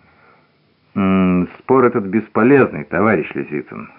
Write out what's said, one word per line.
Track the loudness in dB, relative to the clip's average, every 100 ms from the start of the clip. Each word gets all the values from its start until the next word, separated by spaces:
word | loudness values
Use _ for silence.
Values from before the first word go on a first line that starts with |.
| _ _ _ _ _ _ _ _ _
«М, | -4 0 2 2 0 -2 -6
спор | 0 2
этот | 2 0
бесполезный, | -2 -4 -2 0 4 4 2 -2
товарищ | -6 -2 0 0 -4
Лисицын», | -8 -8 -10 -10 -16 -18